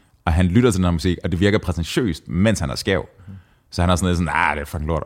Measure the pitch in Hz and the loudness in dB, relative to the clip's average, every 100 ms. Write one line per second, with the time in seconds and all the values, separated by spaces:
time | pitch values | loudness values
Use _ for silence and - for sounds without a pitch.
0 | _ _ - 80 92 98 123 92 87 82 | _ _ 0 2 4 4 2 2 0 0
1 | 92 85 92 85 101 101 - 87 82 - | 0 -2 -2 0 2 2 0 -4 -4 -2
2 | 120 78 - 78 107 101 73 58 - 92 | -2 -4 -4 0 2 0 -2 -4 -2 -2
3 | - - - 98 - _ _ - 90 90 | -4 -14 -20 -20 -20 _ _ 0 2 2
4 | 92 87 82 73 85 76 73 82 76 80 | 2 0 0 2 0 0 -6 -6 -4 -4